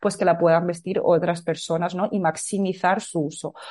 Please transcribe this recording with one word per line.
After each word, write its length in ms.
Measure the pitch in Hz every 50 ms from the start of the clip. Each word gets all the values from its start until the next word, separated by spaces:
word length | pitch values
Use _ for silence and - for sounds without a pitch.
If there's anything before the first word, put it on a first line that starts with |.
pues 160 | - 202 196
que 80 | - 196
la 140 | 180 165 165
puedan 260 | 175 165 165 165 175
vestir 340 | 175 170 170 - 185 196 - -
otras 400 | - 175 160 175 170 170 170 -
personas, 500 | 170 160 - - - 170 165 170 180 180
¿no? 140 | 180 202 -
Y 80 | - 202
maximizar 840 | 180 160 160 - - - 208 196 196 185 185 185 - 180 196 226
su 180 | 226 - - 170 147
uso. 280 | 147 - - - 147 - - - -